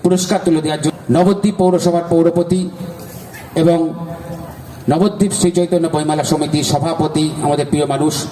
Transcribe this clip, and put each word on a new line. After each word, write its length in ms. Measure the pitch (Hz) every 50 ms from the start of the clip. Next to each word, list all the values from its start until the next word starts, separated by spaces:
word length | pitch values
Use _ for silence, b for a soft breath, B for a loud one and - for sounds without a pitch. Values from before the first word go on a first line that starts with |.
| -
পুরস্কার 360 | 180 185 180 - - 208 190 180
তুলে 160 | 180 165 156
দেওয়ার 200 | 151 156 156 151
জন্য 380 | 151 151 156 - - - 123 131
নবদ্বীপ 360 | 180 185 202 196 - 208 196 -
পৌরসভার 460 | 185 185 180 175 165 175 170 170 165 -
পৌরপতি 600 | 170 165 165 170 170 175 170 170 180 185 180 - - - - - - - - - - - - - - - - - -
এবং 380 | 170 160 170 170 165 160 160 156 - 170 160 - - - - - - - - - - - - - - - -
নবদ্বীপ 420 | 143 160 190 208 202 - 196 202
শ্রী 200 | - - - 180
চৈতন্য 380 | 170 175 175 170 185 175 165 165 156
বইমেলা 300 | 151 151 151 156 151 147
সমিতির 400 | - 160 151 151 147 156 151 139
সভাপতি, 680 | - - 147 143 165 165 - 156 151 - 156 156 156 - - 151
আমাদের 220 | 147 147 143 147
প্রিয় 200 | 139 - 147 147
মানুষ 400 | 139 139 139 147 156 147 - - -